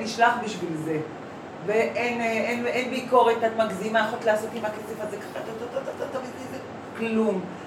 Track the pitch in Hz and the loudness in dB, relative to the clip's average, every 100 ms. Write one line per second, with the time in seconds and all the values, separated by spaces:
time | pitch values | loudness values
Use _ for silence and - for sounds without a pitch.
0 | 220 - 233 233 220 180 170 160 151 156 | 0 4 4 4 -2 -4 -4 -4 -2 -2
1 | 156 - - - - - 170 220 226 220 | -4 -8 -12 -12 -12 -8 0 2 2 2
2 | 240 233 226 226 220 240 240 240 240 262 | -2 0 0 0 0 0 0 0 -2 -2
3 | - 247 233 226 226 220 220 185 214 226 | 4 8 8 6 4 2 2 0 0 2
4 | 220 233 226 214 226 233 214 214 214 226 | 2 2 2 2 2 -4 -4 -4 -8 -6
5 | 208 202 - - 226 226 240 269 - - | -6 -6 -8 -8 -8 -8 -6 -6 -6 -6
6 | - 269 247 240 262 262 - - - - | -4 -6 -6 -8 -10 -10 -10 -12 -10 -4
7 | 226 220 220 190 - - | 0 4 4 2 -2 -8